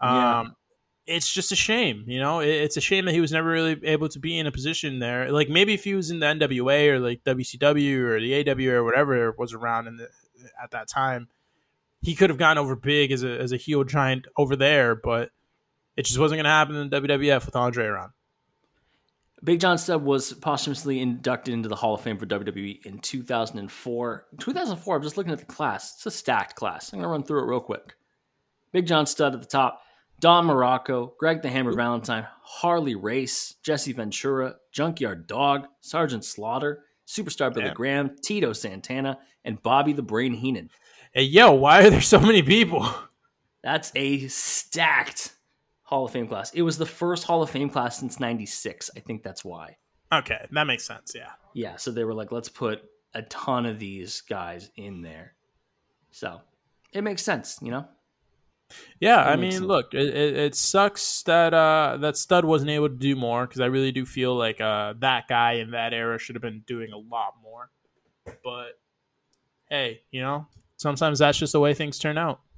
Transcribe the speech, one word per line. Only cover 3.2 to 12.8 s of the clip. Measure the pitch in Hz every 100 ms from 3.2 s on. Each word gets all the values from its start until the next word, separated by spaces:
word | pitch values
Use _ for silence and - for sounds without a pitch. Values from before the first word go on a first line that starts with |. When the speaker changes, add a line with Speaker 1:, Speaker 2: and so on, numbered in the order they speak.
Speaker 1:
was | 156
never | 160 165
really | 165 160 156
able | 156 156 156
to | 139
be | 160 165
in | 151
a |
position | 131 143 165 147 127
there. | 120 123 127
Like, | 147 143
maybe | 165 202
if | 208
he | 202
was | 196 160
in | 170
the | 151
N | 156
W | 143 127 127
A | 143 147
or, | 131
like, | 123 120
W | - 127
C | 123 123
W | 147 147 143 131 123
or | 110
the | 120
A | 139
W | 139 127 131
A |
or | 123
whatever | 117 127 147 123 117 113
was | 120
around | 113 117 117 117
in | 117
the, | 120 _ _ _ 127 -
at | 120
that | 117 110
time, | 135 135 123 120 _ _ _ _ _ _ _
he | 170 156
could | 190
have | 139
gone | 160 151
over | 139
big | 120